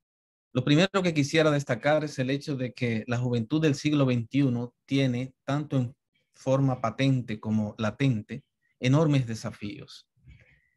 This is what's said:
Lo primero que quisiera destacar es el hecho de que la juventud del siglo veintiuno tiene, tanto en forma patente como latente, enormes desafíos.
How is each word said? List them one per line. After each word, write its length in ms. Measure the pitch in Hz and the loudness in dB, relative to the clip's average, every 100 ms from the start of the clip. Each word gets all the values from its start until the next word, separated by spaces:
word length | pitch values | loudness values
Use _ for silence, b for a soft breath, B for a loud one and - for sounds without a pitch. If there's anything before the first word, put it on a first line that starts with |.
| _ _ _ _ _ | _ _ _ _ _
Lo 100 | 123 | -2
primero 380 | 143 147 190 196 | 2 4 4 2
que 100 | 180 | 0
quisiera 380 | 156 139 160 156 | 0 2 4 4
destacar 540 | 143 139 117 143 151 | 2 0 -2 2 0
es 140 | 151 143 | 0 -4
el 120 | 127 | -2
hecho 260 | 143 156 131 | -4 -4 -6
de 160 | 123 | -6
que 320 | - 120 110 123 | -4 -2 -2 -2
la 120 | 120 | -2
juventud 420 | 123 120 110 156 | -2 -2 -2 0
del 140 | 156 | 2
siglo 320 | 139 151 147 131 | 0 0 2 2
veintiuno 680 | 120 113 139 139 120 120 _ - | 0 -2 0 2 0 -6 _ -4
tiene, 480 | 139 131 120 131 _ | 0 0 -2 -6 _
tanto 320 | - 143 147 139 | -6 -4 -2 -2
en 180 | 120 - _ _ _ | -2 -8 _ _ _
forma 480 | _ 131 135 135 123 | _ 0 2 2 0
patente 580 | 113 107 135 131 110 107 | -4 0 0 0 -2 -8
como 360 | 110 107 104 - | -2 -2 -2 -2
latente, 680 | 107 107 135 110 104 131 _ _ _ - | -2 0 0 0 -4 -14 _ _ _ -4
enormes 460 | 127 147 156 139 117 | 2 4 4 2 0
desafíos. 840 | 110 107 - 104 - - - _ _ - b b b b | -6 -8 -10 -12 -12 -16 -20 _ _ -20 b b b b